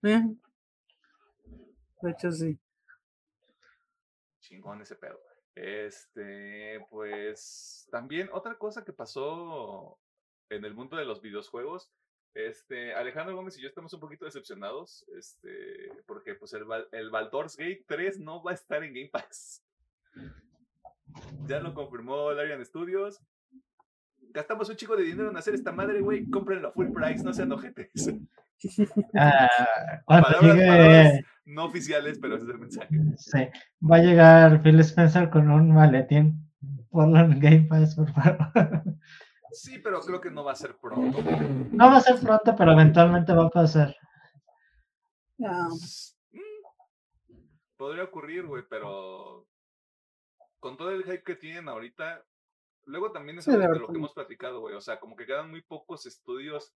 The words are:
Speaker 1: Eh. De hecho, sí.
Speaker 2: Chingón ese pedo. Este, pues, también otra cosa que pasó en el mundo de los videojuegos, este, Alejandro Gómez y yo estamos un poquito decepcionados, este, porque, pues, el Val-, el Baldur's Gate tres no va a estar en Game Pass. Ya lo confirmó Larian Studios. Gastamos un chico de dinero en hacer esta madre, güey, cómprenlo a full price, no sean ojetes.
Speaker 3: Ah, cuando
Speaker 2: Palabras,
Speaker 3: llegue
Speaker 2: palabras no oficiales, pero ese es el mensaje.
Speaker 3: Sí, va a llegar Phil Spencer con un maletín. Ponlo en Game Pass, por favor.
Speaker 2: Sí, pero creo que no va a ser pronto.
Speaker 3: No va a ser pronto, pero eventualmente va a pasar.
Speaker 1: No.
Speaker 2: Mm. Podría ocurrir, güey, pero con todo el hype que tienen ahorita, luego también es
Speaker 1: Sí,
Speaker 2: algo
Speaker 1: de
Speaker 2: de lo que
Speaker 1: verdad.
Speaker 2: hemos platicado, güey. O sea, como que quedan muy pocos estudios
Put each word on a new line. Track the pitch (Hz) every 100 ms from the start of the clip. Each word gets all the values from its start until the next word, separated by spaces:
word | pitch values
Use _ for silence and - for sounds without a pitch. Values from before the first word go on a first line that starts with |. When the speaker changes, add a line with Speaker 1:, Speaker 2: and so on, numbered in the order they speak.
Speaker 1:
Eh. | 208 220 226 220 _ _ _ _ _ _ _ _ _ _ _ - _ _ _ _
De | 175
hecho, | 165 180
sí. | 160 160 147 _ _ _ _ _ _ _ _ _ _ _ _ _ _ _ _ _ _
Speaker 2:
Chingón | _ 92 98 101
ese | 104 -
pedo. | - - _ _ _ -
Este, | 90 104 104 101 _ - 101 101 101 104 107 110 104
pues, | 107 107 104 104 107 - - - - _
también | - - 160 190
otra | 185 226 226
cosa | 214 220
que | 208
pasó | 160 117 135 143 165 170 156 107 98 - _ _ _ _ _ _
en | 104 104
el |
mundo | 104 131 160
de | 139
los | 104
videojuegos, | 107 104 101 120 131 180 _ _ _ _ _
este, | - 110 110 _ 127 120 117
Alejandro | 123 123 175 185
Gómez | 185 156
y |
yo | 135
estamos | - 165
un | 170
poquito | 151 151 156
decepcionados, | 139 - 98 98 - 175 _ _ -
este, | - _ - - - - - - _
porque, | - - 101
pues, | 107
el | 110 107
Val-, | 113 110
el | 113 110
Baldur's | 110 107 139 156 -
Gate | 165 190 _
tres | 147 185 196
no | 156 170
va | 165
a | 180
estar | _ 151
en | 151
Game | 127 143
Pass. | - - - - - _ _ _ _ _ - 156 - _ _ _ _ _ _ _ - - - 147
Ya | 139
lo | 165
confirmó | 147 135 120 117 143 147
Larian | 147 151 143 120
Studios. | 160 170 190 202 196 _ _ _ 262 _ _ _ _ _ _ _
Gastamos | 147 151 214 208
un | 220
chico | 220 220
de |
dinero | 170 175 214
en | 202
hacer | 214
esta | - -
madre, | - 202 208
güey, | 202 214 -
cómprenlo | 196 - 190 -
a |
full | - 180
price, | - 156 160
no | -
sean | - 180
ojetes. | - - - - - - 71 - _ _ _ 190 - 202 - - -
Speaker 3:
Ah, | 147 139 127 120 120 110 - - -
cuando | 165 143
Speaker 2:
Palabras, | - 160 180
Speaker 3:
llegue | 185
Speaker 2:
palabras | 175 160 160 151 139 - _ _
no | 151 165
oficiales, | 175 143 151 147 151
pero | 127 110
ese | 117
es |
el | 120
mensaje. | 117 - - 156 156 -
Speaker 3:
Sí, | - 143 127 - _ _ 156
va | 165
a |
llegar | 170 170 160 165 160 156
Phil | 156 160
Spencer | 156 - 165 175 165
con | 156 147
un | 147 160
maletín. | 156 151 131 127 147 156 - - _ 139 139 -
Ponlo | 165 156 160
en | 165 139
Game | 147 160 156
Pass, | 156 156 -
por | 151
favor. | - 165 185 - 233 156 160 180 - _ - - _ _
Speaker 2:
Sí, | - - 262
pero | 214 180
creo | 175 180
que | 180
no | 156 139
va |
a | 135
ser | - -
pronto. | - - 254 - 160 160 143 135 123
Speaker 3:
No | 214 247
va | 269
a |
ser | 254 247
pronto, | - 214 233 214
pero | 165
eventualmente | 156 156 160 170 175 165
va | 170 160
a |
pasar. | 175 156 156 143 - _ _ _ _ _ _ _ _ _ _ _ _ _ _
Speaker 1:
No. | 220 180 175 165 170 - - _ _
Speaker 2:
Mm. | - 427 427 403 _ _ _ _ _ _ _ _ _ _ _
Podría | 139 165 185
ocurrir, | 170 147 175 170
güey, | 131 -
pero | - - 98 95 95 - 143 _ _ _ _ _ _ _ _ _ _ _ _
con | 123 135
todo | 175
el | 190
hype | 185 180
que | - 175
tienen | 156 170 156
ahorita, | 113 117 _ 160 165 _ _ _ _ _ _ _
luego | 151 208
también | 151 147 170
es | -
Speaker 1:
Sí, |
Speaker 2:
algo | 233
Speaker 1:
de | 180
Speaker 2:
de |
lo | 160
que | -
Speaker 1:
verdad. | 165
Speaker 2:
hemos | 147
platicado, | - 139 - 123 123
güey. | 110 101
O |
sea, | - 110
como | 113 110
que | 120
quedan | 139 160
muy | 160
pocos | _ 156 _ 170 123
estudios | _ - 127 143 147 147